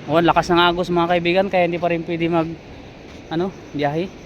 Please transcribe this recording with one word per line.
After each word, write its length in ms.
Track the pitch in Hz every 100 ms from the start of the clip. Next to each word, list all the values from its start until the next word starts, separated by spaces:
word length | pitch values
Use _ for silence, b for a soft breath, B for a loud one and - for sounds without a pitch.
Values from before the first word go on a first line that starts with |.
Oh, 160 | - 151
ang 80 | 170
lakas 240 | 156 165
ng 80 | 175
agos 320 | 175 175 175
mga 240 | 175 170 180
kaibigan, 320 | 170 180 196
kaya 240 | 185 175
hindi 80 | 170
pa 80 | 170
rin 160 | 170
pwede 240 | 165 170 165
mag, 240 | 170 165 165 - - - - - - -
ano, 240 | 160 190 - -
biyahe, 400 | 143 143 151 190 -